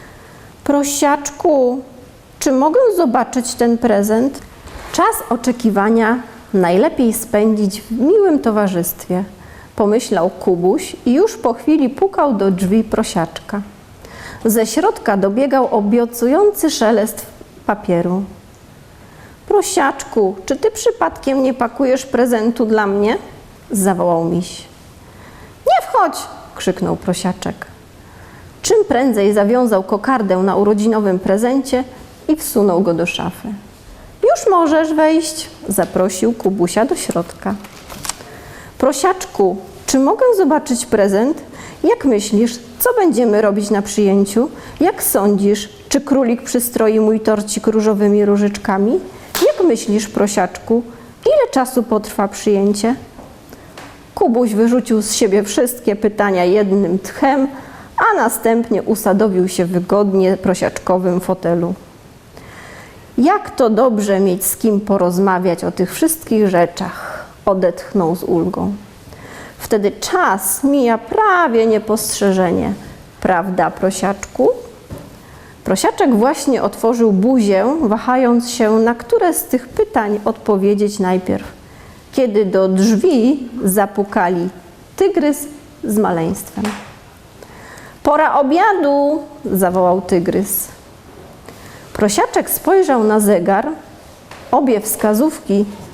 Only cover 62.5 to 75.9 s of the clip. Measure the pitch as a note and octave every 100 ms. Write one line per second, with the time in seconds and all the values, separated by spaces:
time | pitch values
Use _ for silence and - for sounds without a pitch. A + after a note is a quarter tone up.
62.5 | - - - - - - - D4 G#4 -
63.5 | - A#3 A3 B3+ G#3 G#3 F#3+ G3 F3+ -
64.5 | - A3+ G3+ G#3 G3 F3+ F3+ G3 F#3 F#3
65.5 | E3+ F3+ F#3 F3+ - D#4+ - - A3 G3+
66.5 | F3+ F3 - F3+ - - - - - -
67.5 | F#3+ F3+ E3+ - G3+ E3 F3 - E3+ F3+
68.5 | - F#3 G3+ - - - - - - -
69.5 | - - G#3+ G3 - - F#4 D#4+ C4+ -
70.5 | - C#4 C#4+ A#3+ A3+ - G#4 G#4+ F4+ D#4+
71.5 | A3+ A3+ G#3+ G#3+ G#3+ - - G3+ F#3+ F3+
72.5 | F#3 E3 G3+ - - - - - F3 F#3+
73.5 | F#3 D#3+ - F#3+ F#3+ G3 G3 - - C#4
74.5 | B4 - - - - - - - - -
75.5 | - - F#3+ F#4+